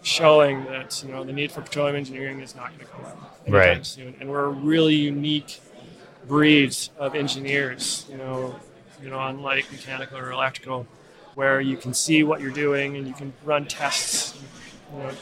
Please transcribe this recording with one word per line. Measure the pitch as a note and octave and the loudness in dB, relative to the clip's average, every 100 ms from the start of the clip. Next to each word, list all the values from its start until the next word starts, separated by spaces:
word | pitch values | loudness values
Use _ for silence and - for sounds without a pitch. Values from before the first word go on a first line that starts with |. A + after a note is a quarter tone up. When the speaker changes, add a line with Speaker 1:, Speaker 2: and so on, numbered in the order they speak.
Speaker 1:
showing | - - D#3+ D3+ C#3+ C3+ C3 | -2 4 8 8 8 2 -6
that, | C3 C3 - C3+ | -10 -8 -10 -10
you | |
know, | C3 | -12
the | C3 | -8
need | C#3 D3 | -6 -6
for | D3 | -6
petroleum | - C#3+ C#3+ C#3+ | -8 -2 0 0
engineering | C#3 C3 C3+ C3+ | -6 -8 -10 -10
is | C3 B2+ | -14 -14
not | B2 | -14
gonna | - - | -14 -20
go | - | -16
away | - - - - - | -16 -16 -20 -12 4
anytime | G2 F#2 F2 | 8 8 6
Speaker 2:
Right. | - | -2
Speaker 1:
soon. | - B2+ B2+ | -12 -16 -14
And | C3+ | -8
we're | C#3+ | -4
a | C#3+ | -2
really | C#3 C#3+ D#3+ D#3 | -2 0 4 4
unique | D3+ D3 C#3+ D3 D3+ - - - - - - - - B2 | 4 2 -2 -2 -2 -4 -18 -20 -20 -20 -20 -20 -20 -2
breed | C#3+ D3+ D3+ C3+ - - - | 4 8 8 6 0 -8 -6
of | C#3 | -4
engineers, | D3+ C#3+ C3+ C3+ C#3 C3+ B2+ - - - | -2 -4 -4 -2 -2 -2 -4 -6 -6 -8
you | C3+ | -12
know, | C3 B2+ B2+ B2 - - - - | -8 -6 -6 -10 -18 -20 -20 -18
you | C3+ | -12
know, | C3+ | -6
unlike | C3 C3+ C#3 C3+ C#3 | -6 -6 -2 -2 -2
mechanical | C#3 C3 C3 C3 C3 | -10 -12 -10 -10 -10
or | B2+ | -8
electrical, | B2+ C3 - - B2+ A#2+ - - - - | -2 -2 -4 -8 -8 -8 -18 -20 -20 -6
where | - C3+ C3+ | 0 4 4
you | C3+ C3 | 2 -2
can | B2+ | -4
see | B2 - D#3 | -4 4 4
what | D3+ D3+ | 4 2
you're | C#3 | -2
doing | C3+ D3 C#3 C#3 C#3+ | -2 0 2 -2 -4
and | C3+ | -10
you | |
can | C3 C#3 C3 | -10 -14 -12
run | C#3+ D3 C#3+ | 0 0 0
tests, | - C#3+ - - - - - C#3 - - - - | -4 -2 -2 -2 -2 -4 -8 -18 -18 -20 -20 -16
you | C#3+ | -12
know | C3 C3+ | -12 -12